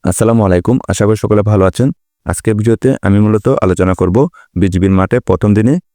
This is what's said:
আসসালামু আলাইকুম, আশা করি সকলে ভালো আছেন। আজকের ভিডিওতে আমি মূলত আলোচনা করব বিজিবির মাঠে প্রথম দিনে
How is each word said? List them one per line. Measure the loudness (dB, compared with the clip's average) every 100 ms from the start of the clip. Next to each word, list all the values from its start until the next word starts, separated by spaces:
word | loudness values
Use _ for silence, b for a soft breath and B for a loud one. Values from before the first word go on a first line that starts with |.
| -4
আসসালামু | -2 0 2 2
আলাইকুম, | 2 0 -2 -4
আশা | -2 0
করি | 0
সকলে | 0 0 2
ভালো | 2 0
আছেন। | 0 -2 -4 _ _ -8
আজকের | -6 -4 -2
ভিডিওতে | 0 0 0 -2 0
আমি | 2
মূলত | 2 0 0 0
আলোচনা | 0 0 0 0
করব | 0 0 -2 B B -4
বিজিবির | -2 0 0 0
মাঠে | 0 -2 -2
প্রথম | -2 0 2
দিনে | 0 -2 _